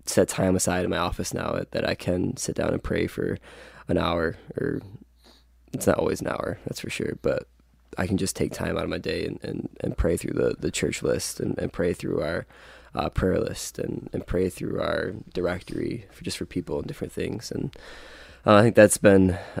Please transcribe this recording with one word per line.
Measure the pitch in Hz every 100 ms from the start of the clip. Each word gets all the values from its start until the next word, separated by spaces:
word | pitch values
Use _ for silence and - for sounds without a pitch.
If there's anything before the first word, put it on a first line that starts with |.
set | - - 90
time | - 95 92
aside | - 90
in | 92
my | 85
office | 87 - -
now | - 78
that, | - -
that | - -
I |
can | - - 90 95 -
sit | - -
down | 80
and | -
pray | - 85 85
for | - - - - - - - -
an | 87
hour, | 82 85 82 - - -
or | 82 - 98 104 - _ - - _ _ -
it's | 135 -
not | -
always | - -
an | -
hour, | - - -
that's | - -
for | -
sure, | - - -
but | - 65 - _ _ _ - -
I | 90
can | 92
just | 95
take | - -
time | - 85 82
out |
of | 82
my | 85
day | - 85
and, | 85 -
and, | - - - -
and | - -
pray | 82 85
through | -
the, | - 62 -
the | -
church | - 73 -
list | - 60 - -
and, | - -
and | 90
pray | - 90
through | 90 90 87
our, | 78 87 - - - - -
uh, | - 80
prayer | - 95 87
list | - - - -
and, | - - -
and | - -
pray | 90 92
through | - - -
our | - 80 87 107 -
directory | - 87 90 - - - 123 -
for, | -
just | - -
for |
people | 85 - - 73
and | -
different | - -
things. | - - 101 -
And, | - - - - - - - - -
uh, | - 104
I |
think | 113
that's | 107 104 -
been, | 104 98 92 87 - -